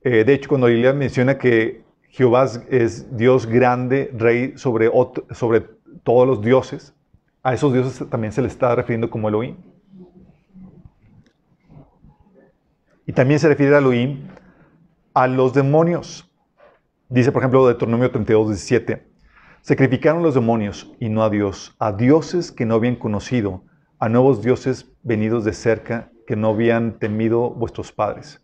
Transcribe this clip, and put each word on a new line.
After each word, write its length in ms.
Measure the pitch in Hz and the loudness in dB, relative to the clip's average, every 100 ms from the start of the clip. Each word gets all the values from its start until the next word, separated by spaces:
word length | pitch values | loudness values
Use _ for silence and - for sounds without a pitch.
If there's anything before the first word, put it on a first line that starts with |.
Eh, 220 | 131 117 | 2 2
de 80 | 110 | 4
hecho, 160 | 139 - | 2 0
cuando 180 | 139 123 | 2 2
la 60 | |
Biblia 200 | 117 127 | 4 2
menciona 460 | 143 131 131 127 135 | 2 -2 0 0 2
que 460 | 127 113 113 - _ _ _ | 2 2 0 -6 _ _ _
Jehová 360 | - 127 120 | 0 2 4
es, 180 | 131 117 - | 0 -4 -4
es 460 | 127 117 101 - 117 | 0 0 -4 -12 0
Dios 300 | 117 127 113 | 2 2 2
grande, 640 | 120 127 123 127 135 135 120 | 2 2 0 -2 -2 -4 -2
rey 380 | 117 120 127 - | 0 0 -2 -4
sobre 320 | 135 113 - | -4 0 2
ot-, 360 | 127 127 - - | 2 0 -4 -12
sobre 340 | - 120 113 113 _ _ - | -6 0 0 -2 _ _ -10
todos 240 | - 120 131 | 0 2 2
los 160 | 120 | 0
dioses, 520 | 107 127 - 143 - _ _ _ _ _ | 2 0 0 -14 -18 _ _ _ _ _
a 120 | 127 | -6
esos 180 | 127 147 | -2 0
dioses 360 | 127 127 - 143 | 0 -2 -8 -8
también 240 | 127 107 | -6 -6
se 100 | 104 | -4
les 100 | 120 | -6
está 220 | - 123 | -2 0
refiriendo 360 | 120 - 117 117 | 0 -2 -4 -4
como 180 | 117 107 | -4 -2
Elohim. 280 | 107 127 - - _ _ - - - - _ _ 190 185 - - _ _ _ _ _ _ _ _ - - _ - _ _ _ _ _ _ _ _ _ - | -2 -4 -12 -20 _ _ -20 -20 -20 -20 _ _ -20 -20 -20 -20 _ _ _ _ _ _ _ _ -20 -20 _ -20 _ _ _ _ _ _ _ _ _ -6
Y 60 | |
también 280 | 139 131 147 | 0 2 4
se 80 | 156 | 2
refiere 260 | 143 139 | 4 4
a 40 | 147 | 4
Elohim 500 | 135 120 127 143 - - _ _ _ _ _ _ _ | 4 0 -2 -6 -14 -20 _ _ _ _ _ _ _
a 120 | 135 127 | -2 0
los 280 | 131 127 | 2 0
demonios. 760 | 127 139 151 170 170 - - _ _ _ _ _ _ _ _ _ | 2 2 2 2 -2 -8 -20 _ _ _ _ _ _ _ _ _
Dice, 220 | 123 123 | 0 2
por 100 | 131 | 0
ejemplo, 240 | 127 131 127 | 2 4 4
Deuteronomio 460 | 120 113 117 123 | 2 -2 0 0
treinta 200 | 120 104 | -2 0
y 40 | 107 | 2
dos 120 | 107 | 2
diecisiete: 560 | 101 - 117 - 113 _ _ _ _ _ _ | -4 -2 -2 -2 -10 _ _ _ _ _ _
"Sacrificaron 600 | - 135 131 123 160 165 | -4 0 2 2 0 2
los 120 | 170 | 0
demonios 580 | 131 117 117 104 92 - - | 0 0 -2 -4 -10 -18 -10
y 80 | 113 | -4
no 160 | 110 | -2
a 40 | 110 | 0
Dios, 460 | 104 101 98 - _ | 0 -2 -6 -18 _
a 100 | 113 | -6
dioses 600 | 101 123 160 143 175 165 | 0 4 4 2 -6 -6
que 120 | - | -6
no 120 | 117 113 | -2 0
habían 180 | 120 | 0
conocido, 680 | 120 113 104 - 127 101 92 _ _ _ _ | -4 -6 -6 -4 -4 -4 -8 _ _ _ _
a 100 | 117 | 0
nuevos 340 | 120 131 120 | 4 4 2
dioses 500 | 113 120 131 123 - _ | 0 -2 -2 -6 -10 _
venidos 420 | - 107 110 120 | -6 -2 -2 -2
de 80 | 107 | -2
cerca 600 | - 113 107 - 117 - _ | -2 -2 -2 -4 -10 -10 _
que 120 | - 110 | -8 -2
no 140 | 110 | 0
habían 500 | 107 117 117 117 110 | 0 0 0 -2 -6
temido 500 | 110 107 113 117 120 | -6 -2 -2 0 -2
vuestros 400 | - 117 - - | -6 -10 -8 -14
padres". 500 | - 104 - - - | -6 -6 -6 -16 -20